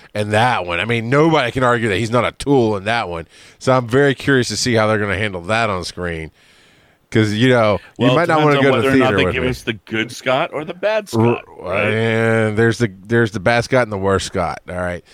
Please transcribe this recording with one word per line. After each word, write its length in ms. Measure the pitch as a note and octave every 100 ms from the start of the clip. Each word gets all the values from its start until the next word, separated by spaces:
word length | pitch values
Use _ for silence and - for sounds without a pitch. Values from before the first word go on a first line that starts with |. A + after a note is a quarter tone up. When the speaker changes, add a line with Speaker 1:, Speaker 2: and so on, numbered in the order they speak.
| -
Speaker 1:
in 160 | G#2 G#2
that 360 | G#2 B2 A2 F2+
one. 140 | F2
I 60 | G#2+
mean, 240 | A#2 A2+
nobody 420 | C#3 E3 D#3 A#2+
can 120 | C3
argue 260 | B2+ A#2+ A2+
that 80 | F#2+
he's 140 | A2+
not 140 | A#2+ G2
a 60 |
tool 440 | - - C#3 A2+ G#2
in 60 | G2
that 240 | A#2 F#2+
one. 180 | E2+ E2 - - -
So 140 | -
I'm 140 | C3 A#2
very 260 | B2+ C#3+ B2+
curious 320 | - C3+ A#2
to 80 | G#2
see 180 | B2+ A2
how 120 | G#2+
they're 120 | A2
gonna 180 | G#2 F#2+
handle 240 | G#2+ F#2
that 280 | F2 A2 A2+
on 140 | F#2
screen. 480 | E2+ - F2 E2 D#2 _ _ _ _ _ _ _ -
'Cause, 200 | A2 G#2+
you 140 | G#2+ B2+
know, 300 | B2 A2 F#2+ - -
you 100 | B2
Speaker 2:
Well, 40 |
it 40 | C3+
Speaker 1:
might 120 | E3+
not 120 | D#3+
Speaker 2:
depends 60 | D3+
Speaker 1:
wanna 120 | C#3
Speaker 2:
on 60 |
Speaker 1:
go 60 | C3+
to 40 | B2+
Speaker 2:
whether 120 | C3+
Speaker 1:
the 40 | C3+
Speaker 2:
or 40 |
not 60 | C3
Speaker 1:
theater 120 | G2
Speaker 2:
they 80 | F#2
Speaker 1:
with 80 | B2+
Speaker 2:
give 80 |
Speaker 1:
me. 60 | B2+
Speaker 2:
us 120 | B2+
the 100 | -
good 380 | A2 - A2 A#2
Scott 380 | - C3 C3 E3+
or 140 | C#3 D#3+
the 80 |
bad 300 | F3+ G#3 A3
Speaker 1:
R-, 40 | G#3
Speaker 2:
Scott, 360 | A2 A#2 A#2 - -
right? 220 | F2 G2 G#2
Speaker 1:
and 720 | A2 A2+ A2+ A2+ A2+ A2 G#2
there's 220 | A#2 A2
the, 120 | A#2 F#2+ G2
there's 260 | A#2 A#2
the 80 | A2
bad 240 | F2+ A#2
Scott 200 | - C3
and 80 | A2+
the 60 | G2+
worst 280 | G2 F#2+ -
Scott. 340 | G2 E2 - -
All 80 | F2+
right. 260 | F2+ F2 -